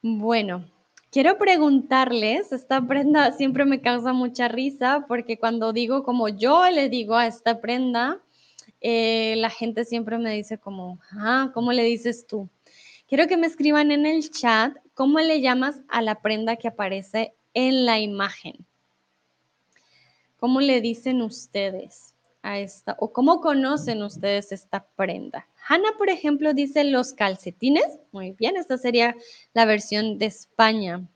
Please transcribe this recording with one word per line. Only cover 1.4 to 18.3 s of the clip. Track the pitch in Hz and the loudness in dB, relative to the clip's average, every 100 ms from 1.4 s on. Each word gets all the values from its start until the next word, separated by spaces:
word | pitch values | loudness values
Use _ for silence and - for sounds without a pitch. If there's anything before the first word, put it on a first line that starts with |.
| 392 359 302 269 - 262 262 240 214 277 415 | 4 4 6 4 2 2 2 0 0 -2 -4
esta | 254 - 269 | -8 -2 -2
prenda | 247 269 285 302 285 | 0 0 4 4 4
siempre | 277 269 254 277 | 2 -2 2 2
me | 269 | 2
causa | 240 247 240 | 0 0 0
mucha | 254 247 247 240 | -2 -2 -2 -2
risa | 233 262 277 247 285 285 | 0 -4 -2 0 0 -2
porque | 240 240 220 | -6 -4 -4
cuando | 226 233 220 | -2 0 -2
digo | 220 233 269 | -2 0 -2
como | 277 247 220 | 0 -2 -2
yo | 202 226 320 359 | 0 4 6 6
le | 339 277 | 4 0
digo | 247 214 226 | -2 0 0
a | 233 | 0
esta | 233 - 226 | 0 -2 -2
prenda, | 233 247 254 233 254 381 _ _ _ - - _ | -2 -2 0 0 -2 -4 _ _ _ -20 -20 _
eh, | 226 233 226 226 220 220 | -2 0 2 0 0 -2
la | 226 | -2
gente | - 233 226 233 | -4 -6 -4 -4
siempre | 233 220 233 | -4 -4 -4
me | 226 | -4
dice | 214 208 220 | -6 -8 -12
como, | - 196 180 180 _ | -12 -12 -12 -14 _
"Ah, | 202 208 254 269 | -8 0 0 0
¿cómo | 262 240 | -2 0
le | 247 | 2
dices | 233 233 240 233 _ | 2 0 -4 -6 _
tú?". | 214 190 _ _ _ - - _ | -10 -10 _ _ _ -20 -20 _
Quiero | 269 339 | 2 2
que | 359 | 4
me | 330 | 0
escriban | 320 302 294 294 | 0 2 4 4
en | 294 302 | 2 2
el | 320 302 | 0 -2
chat, | - 240 220 233 277 _ - | -2 2 2 0 -4 _ -2
¿cómo | 269 311 | 2 2
le | 320 311 | 2 2
llamas | 262 254 262 277 - | 2 0 -2 -6 -6
a | 240 | -2
la | 226 214 | -2 -2
prenda | 220 214 220 226 | -2 -2 -2 -4
que | 233 | -6
aparece | 226 196 196 190 220 220 _ _ | -6 -6 -6 -6 -6 -6 _ _
en | - 254 262 247 | -2 2 2 2
la | 220 | 2
imagen? | 214 196 196 | -2 -4 -6